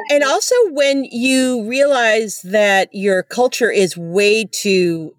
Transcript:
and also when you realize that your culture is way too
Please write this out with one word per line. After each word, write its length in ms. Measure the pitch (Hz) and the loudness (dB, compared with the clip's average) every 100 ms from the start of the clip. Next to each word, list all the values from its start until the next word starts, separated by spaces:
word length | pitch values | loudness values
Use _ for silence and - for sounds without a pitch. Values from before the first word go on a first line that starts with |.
| - | 2
and 120 | 294 | 0
also 300 | 277 349 - 494 415 | 2 -2 0 2 2
when 340 | 285 277 277 254 | 2 0 0 -4
you 580 | 233 262 262 254 247 214 | -4 0 2 2 -2 -4
realize 760 | 262 285 269 226 220 220 - | 0 2 2 2 2 -2 -8
that 460 | 180 208 208 190 - | -4 0 2 2 0
your 300 | 202 196 185 | -2 0 0
culture 480 | - 226 247 - 214 | -2 -2 -2 0 0
is 260 | 202 190 170 | 0 -2 -4
way 480 | 170 185 208 220 202 | -4 0 2 0 -2
too 720 | - 202 190 175 165 156 | -6 0 2 0 -2 -8